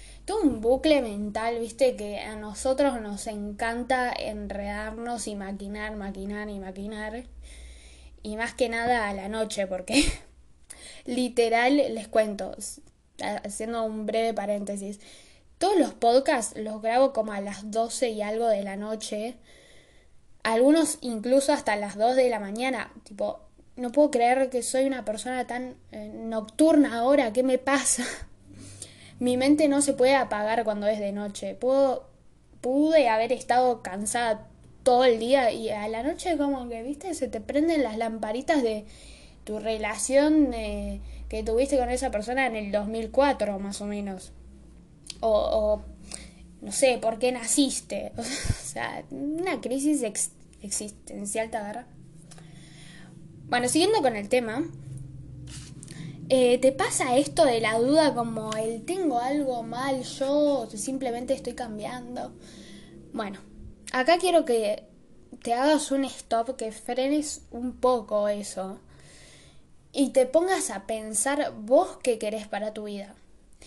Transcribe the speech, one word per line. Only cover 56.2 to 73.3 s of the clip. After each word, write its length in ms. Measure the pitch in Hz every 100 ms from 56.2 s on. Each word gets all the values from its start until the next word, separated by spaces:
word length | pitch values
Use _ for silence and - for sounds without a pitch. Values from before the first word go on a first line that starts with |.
| -
eh, 280 | 262 247 247
¿te 120 | 262
pasa 460 | 269 453 - 294 247
esto 260 | 285 -
de 160 | 294 233
la 180 | 220 226
duda 360 | 254 311 294
como 400 | 240 233 220 214
el 320 | 220 220 226 -
"tengo 340 | 370 330 240
algo 440 | 247 294 269 240
mal 400 | 226 233 277 269
yo" 580 | - - 269 294 294 269
o 80 | 220
"simplemente 640 | 214 262 262 254 240 247
estoy 200 | 262 247
cambiando"? 800 | 247 240 214 - 247 240 247 240 - - - - - - - -
Bueno, 300 | 240 202 196 - - - - -
acá 260 | 254 254 349
quiero 280 | 359 339 302
que 400 | 233 208 208 - - - - - -
te 100 | 233
hagas 380 | 240 277 294 -
un 140 | 277 262
stop, 500 | - - 226 233 262
que 160 | 220
frenes 680 | 214 - 247 269 302 294 - -
un 220 | 240 247
poco 560 | 240 254 247 208 208 208
eso 500 | 208 202 - 190 202 - - - - - - - - - - _
y 160 | 254 269
te 160 | 269 254
pongas 440 | 330 359 359 -
a 160 | 196 -
pensar 680 | 220 214 214 269 294 277
vos 440 | 226 214 285 370 -
qué 160 | 254 220
querés 300 | 208 214 208
para 260 | 202 214
tu 120 | 214 208
vida. 280 | 202 196 - -